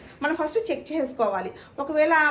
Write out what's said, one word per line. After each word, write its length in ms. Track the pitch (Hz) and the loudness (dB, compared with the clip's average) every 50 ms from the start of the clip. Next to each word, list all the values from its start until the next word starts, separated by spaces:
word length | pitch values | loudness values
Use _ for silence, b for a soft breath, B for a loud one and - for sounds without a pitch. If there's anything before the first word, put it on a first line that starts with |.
| B B B B 277 | B B B B -4
మనం 120 | 294 330 | -2 -2
ఫస్ట్ 360 | 330 311 302 - 453 453 - | -2 -2 -2 -2 -2 -2 -2
చెక్ 220 | 294 - - - 294 | -4 -4 -6 -4 -4
చేసుకోవాలి. 580 | 320 269 254 - - 226 202 196 185 185 185 B B B B B - | -2 -2 -4 -2 -2 0 0 0 -2 -4 -6 B B B B B -8
ఒకవేళ 360 | 277 277 311 302 311 311 330 311 302 294 | -6 -2 2 2 4 6 6 4 4 4